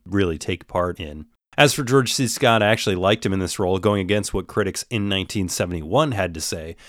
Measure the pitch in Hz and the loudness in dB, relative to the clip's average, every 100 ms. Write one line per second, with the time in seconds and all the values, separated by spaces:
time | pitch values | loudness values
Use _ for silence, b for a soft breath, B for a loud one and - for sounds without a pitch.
0 | - 98 92 78 - 92 - 92 87 85 | -4 0 0 0 -4 -6 -4 -2 -2 -4
1 | 78 76 76 _ _ - 147 - 123 135 | -10 -12 -16 _ _ 2 4 4 2 2
2 | 123 - 120 - 127 113 104 113 - 92 | 2 0 -2 2 4 6 4 2 2 2
3 | 92 113 104 95 90 - 90 95 104 101 | 2 2 2 0 -2 -2 0 2 2 2
4 | 92 104 98 101 90 - 95 - - 113 | 2 0 0 -6 -4 -2 -2 -4 -6 -4
5 | 101 95 90 107 90 - 92 87 78 117 | -2 -2 -2 -2 -4 -2 -4 -4 -2 0
6 | 156 104 92 82 - 87 80 82 | 0 0 -4 -4 -8 -8 -10 -14